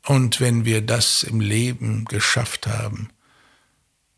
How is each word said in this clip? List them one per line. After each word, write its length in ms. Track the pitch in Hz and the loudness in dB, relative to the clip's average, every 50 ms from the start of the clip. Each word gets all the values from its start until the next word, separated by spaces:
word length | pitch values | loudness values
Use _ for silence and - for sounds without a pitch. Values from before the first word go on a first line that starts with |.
| _ - | _ 4
Und 320 | 139 135 127 120 113 - | 4 4 4 2 0 0
wenn 240 | 127 123 120 117 113 | 2 2 2 2 2
wir 160 | 117 113 110 | 2 0 0
das 420 | 107 113 117 120 110 - - - - | 2 0 0 2 2 2 2 0 -2
im 160 | - 113 113 | 0 0 0
Leben 680 | 107 104 104 110 117 123 123 120 120 113 110 107 107 | 0 2 2 2 0 0 -2 -4 -4 -4 -2 -2 -4
geschafft 600 | 117 - 107 - - - - 120 - - - - | -4 -4 -2 0 0 0 0 0 -2 -4 -6 -4
haben, 440 | 107 107 107 110 107 104 - 104 110 - _ _ _ _ _ _ _ _ _ _ _ _ _ _ _ _ _ _ _ _ | -4 -4 -4 -4 -6 -6 -8 -10 -12 -14 _ _ _ _ _ _ _ _ _ _ _ _ _ _ _ _ _ _ _ _